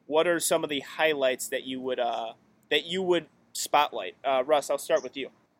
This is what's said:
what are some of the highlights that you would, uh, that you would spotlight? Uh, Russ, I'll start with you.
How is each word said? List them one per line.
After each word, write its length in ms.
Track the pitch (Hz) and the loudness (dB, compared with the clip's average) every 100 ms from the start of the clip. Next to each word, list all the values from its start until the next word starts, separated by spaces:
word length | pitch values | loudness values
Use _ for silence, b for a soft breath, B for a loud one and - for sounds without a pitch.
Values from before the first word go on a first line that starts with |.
| - | -2
what 220 | 151 175 | 2 2
are 100 | 165 | 2
some 240 | - 165 | 2 0
of 80 | 156 | 0
the 100 | 147 | -4
highlights 680 | - - 160 147 131 127 - | -6 0 2 4 2 0 -2
that 160 | 131 | -6
you 160 | 131 131 | -6 -6
would, 180 | 127 123 | -4 -2
uh, 360 | 120 113 113 117 _ _ - | -2 -4 -8 -12 _ _ -2
that 140 | 147 | 0
you 180 | 165 185 | 0 -2
would 240 | 185 175 151 _ _ | 2 0 0 _ _
spotlight? 600 | - - 147 147 113 92 - | -10 0 2 2 0 -8 -6
Uh, 200 | 135 131 131 | 0 0 4
Russ, 240 | 151 143 | 2 2
I'll 80 | 139 | -4
start 240 | - 160 | 0 -2
with 140 | 127 139 | -2 -10
you. 140 | 117 _ _ _ | -12 _ _ _